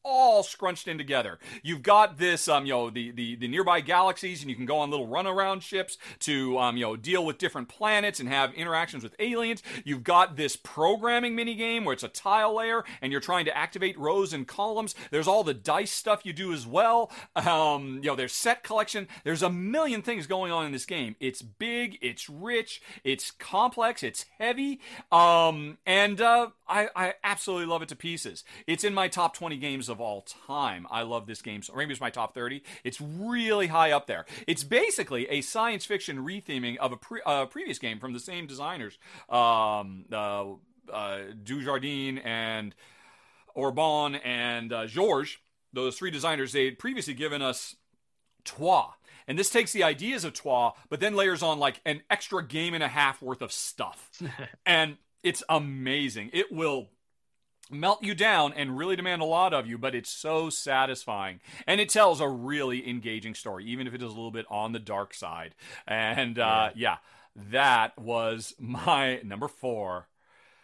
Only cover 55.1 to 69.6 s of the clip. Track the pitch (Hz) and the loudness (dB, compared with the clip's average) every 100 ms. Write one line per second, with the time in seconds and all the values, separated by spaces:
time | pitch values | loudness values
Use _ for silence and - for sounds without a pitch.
55.1 | _ 175 170 - 160 143 135 147 147 139 | _ -2 -2 2 2 2 -4 -2 0 -2
56.1 | 107 104 175 202 156 160 135 101 _ _ | -4 -4 -4 -2 -2 -2 -2 -6 _ _
57.1 | _ _ _ _ _ - 143 180 214 202 | _ _ _ _ _ -16 -2 0 2 -2
58.1 | 180 214 185 143 143 139 127 180 185 180 | 2 4 6 4 0 -4 -4 -2 -2 -2
59.1 | 175 156 165 185 147 120 117 131 123 - | -2 2 4 4 2 -2 -4 -4 -4 -6
60.1 | - 156 160 160 - 143 135 135 127 - | -8 -2 0 -2 -4 0 2 2 -2 -6
61.1 | 104 95 92 - - - 202 208 214 202 | -6 -6 -10 -16 -6 0 2 4 6 8
62.1 | 151 143 127 127 147 131 123 123 120 113 | 6 0 -2 -4 -2 0 -2 -4 -6 -6
63.1 | 110 110 107 110 95 107 127 127 123 120 | -6 -8 -10 -8 -8 -8 -8 -8 -8 -10
64.1 | 110 117 113 110 104 110 113 107 101 101 | -8 -8 -8 -6 -4 -2 -4 -4 -6 -6
65.1 | - 87 82 85 - - - - 110 110 | -8 -10 -10 -12 -16 -20 -14 -4 0 2
66.1 | 123 123 117 113 110 107 110 117 82 - | 0 0 2 4 4 2 2 0 0 -6
67.1 | - _ 98 98 127 139 123 113 - 110 | -20 _ -20 -2 4 6 6 4 -2 -4
68.1 | 117 113 113 110 - 123 123 175 143 131 | -2 0 -4 -8 -12 -10 -2 2 4 2
69.1 | 127 104 101 147 - | -2 -6 -8 -8 -6